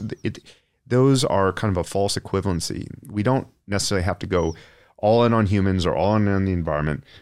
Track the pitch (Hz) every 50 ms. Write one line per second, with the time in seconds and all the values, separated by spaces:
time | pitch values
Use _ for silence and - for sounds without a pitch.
0 | - 107 - - - - - - - - - _ _ _ _ _ _ 123 120 127
1 | 131 139 135 127 123 - - 98 98 95 92 - - 107 92 90 82 - - 98
2 | 98 101 - - - - - 95 87 98 90 82 - - - - - - - -
3 | - - 107 104 101 123 131 135 - - _ _ _ - 101 98 - - 101 92
4 | 85 87 - - - 104 92 90 82 82 80 - - - - _ _ _ _ -
5 | - 104 113 117 120 117 117 113 110 90 104 101 95 98 95 92 82 87 65 -
6 | 87 101 107 110 104 101 98 98 95 95 92 87 80 80 78 76 73 76 73 73
7 | - _ - -